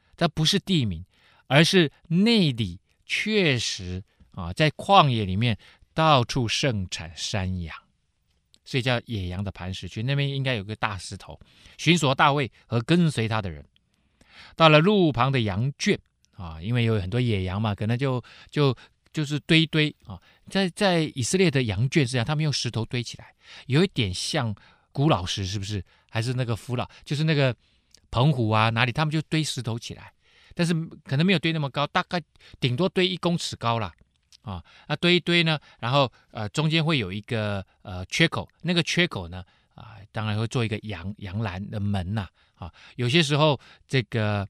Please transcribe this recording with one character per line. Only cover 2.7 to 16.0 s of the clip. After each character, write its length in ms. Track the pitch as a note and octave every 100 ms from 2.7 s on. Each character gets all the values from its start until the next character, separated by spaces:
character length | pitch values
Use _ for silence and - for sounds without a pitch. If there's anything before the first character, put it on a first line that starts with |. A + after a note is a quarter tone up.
| E2+ _ _ -
确 520 | - G#3+ G#3+ E3 B2
实 460 | - - F2+ F#2 - _ _
啊， 200 | - F2
在 180 | - D#3
旷 360 | - - G3 D3
野 160 | A2+
里 120 | F#2+ F#2+
面 200 | A#2+ G#2 - _ _
到 280 | - D#3 C3+
处 220 | A#2 C#3 A2+
盛 400 | - C#3+ G#2+ F2+
产 200 | - E2 -
山 440 | - G#2 F#2 F#2
羊， 140 | E2 - _ _ _ _ _ _ _ _
所 140 | - C3+
以 40 |
叫 180 | A#2+ A#2+ -
野 220 | G#2+ F2+
羊 140 | F2+
的 80 | G2+
磐 220 | - F2+
石 160 | F2+ F#2
区。 140 | A2
那 120 | A#2+
边 140 | C#3 C#3
应 140 | C#3
该 120 | C3+
有 80 | A#2
个 140 | G2 G#2+
大 220 | A2 F#2
石 180 | - G2
头， 240 | - D2+ - _ - -
寻 180 | D3+ E3+
索 180 | D3
大 180 | C3+ D3+
卫 200 | C#3+ B2 - -
和 120 | A#2
跟 280 | A#2 F3 E3
随 160 | B2+ A2+
他 140 | A2
的 80 | F#2+
人。 160 | D2+ - _ _ _ _ _ _ - -
到 140 | - D#3+
了 120 | D3+
路 300 | F3 G#3 E3
旁 220 | C3 C3
的 80 | C3+
羊 320 | G#2+ F#2 C3 -
圈 200 | G#3 E3+